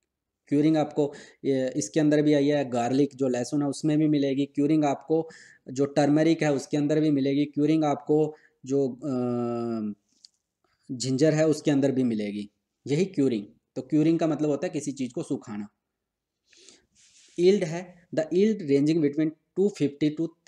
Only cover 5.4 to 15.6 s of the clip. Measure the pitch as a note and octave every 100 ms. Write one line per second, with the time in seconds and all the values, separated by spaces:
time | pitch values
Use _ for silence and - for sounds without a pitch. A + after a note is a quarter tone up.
5.4 | - - - B2+ C#3 C#3+ C#3+ D3+ D#3+ D#3+
6.4 | D3+ C#3 - D3+ D3 D#3 D#3 C#3+ C3+ C#3
7.4 | C#3+ D3 D3 D#3+ D#3 C#3+ - D3+ D#3 -
8.4 | _ _ C3 C3+ C#3 A#2+ D3+ B2+ B2 A#2+
9.4 | A#2+ A#2 A#2 A2+ G#2+ G#2 _ _ _ _
10.4 | _ _ _ _ - C3 A#2+ C3 D#3 D3+
11.4 | D#3+ D3+ - C#3 C#3 C3 B2+ A2 G#2 G#2
12.4 | G#2 _ _ _ - C#3+ F#3+ F#3+ C3+ A2+
13.4 | G#2 _ _ - - D3+ D#3 E3 E3 D3
14.4 | D3+ C#3 F3+ D#3 C#3 C3 B2+ - D#3 C3+
15.4 | - G#2